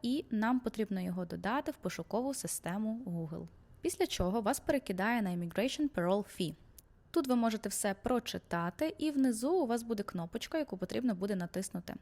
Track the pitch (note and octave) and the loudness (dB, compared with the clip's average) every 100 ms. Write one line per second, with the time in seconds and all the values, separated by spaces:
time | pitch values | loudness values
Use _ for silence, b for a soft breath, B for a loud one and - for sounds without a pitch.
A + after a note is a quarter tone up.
0 | A#3 C#4 - A3 A3 B3+ A3+ G#3+ G#3+ F#3+ | 0 -2 0 0 4 2 2 -2 0 0
1 | F3+ F3+ F3 F3 F#3 B3+ D#4 - F3+ - | -2 -2 -4 -4 -2 0 -2 -4 -4 -6
2 | E3 G#3 C4 C4+ E3 - E3+ F#3+ A3 A3+ | -2 0 0 -2 -4 -4 -4 -2 -2 -4
3 | B3+ E3+ D#3+ E3 E3+ - - - F4 - | -4 -4 -4 -6 -10 -14 -20 -6 -4 0
4 | F#4 - F3+ A3 G#3 C#4 - C#4+ - F#3 | 0 2 2 2 2 0 2 0 0 0
5 | G3+ A#3+ G3 F3 F3 F3 B3 - D4 - | 2 2 0 -2 -2 0 0 2 0 2
6 | F3 G3 G3+ - E3 - - - - - | 2 2 0 -2 -4 -4 -14 -20 -20 -20
7 | - E4+ C#4 B3 A3+ G#3+ G#3+ - G#3 F#3+ | -4 0 4 4 4 2 -2 -2 -2 0
8 | - B3 - F3 - E3+ E3+ - D#4+ - | 2 0 0 -6 -2 -2 0 0 -2 0
9 | D#4 C#4+ C4 A3 B3+ F#4 C4 A#3 A#3 A3 | 0 4 4 4 2 4 4 0 0 -4
10 | G3+ F3+ E3+ A#3 - D#4+ C#4+ F#3 - - | -4 -4 -4 -6 -2 -2 -2 -4 -4 0
11 | B3 F#3 G3+ G3 F3 - F#3+ F3+ - - | 0 0 0 0 -2 -2 -4 -6 -8 -12